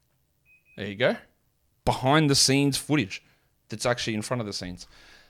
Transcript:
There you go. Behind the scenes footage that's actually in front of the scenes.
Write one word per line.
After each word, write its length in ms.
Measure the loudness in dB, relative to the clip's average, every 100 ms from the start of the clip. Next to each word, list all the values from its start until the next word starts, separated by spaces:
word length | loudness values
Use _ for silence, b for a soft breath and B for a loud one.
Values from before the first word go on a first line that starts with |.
| _ _ _ _ _ _ _ -12
There 100 | -8
you 80 | 0
go. 220 | 0 0 -8 _ _ _ _ _
Behind 460 | -2 0 2 4 4
the 60 | 4
scenes 420 | 4 4 2 0
footage 440 | 0 -2 -2 -8 -16 _ _ _ -16
that's 180 | -4 -2
actually 280 | -2 -2
in 80 | -4
front 180 | -4 -4
of 80 | -4
the 60 |
scenes. 340 | -8 -10 -12 -18 b b b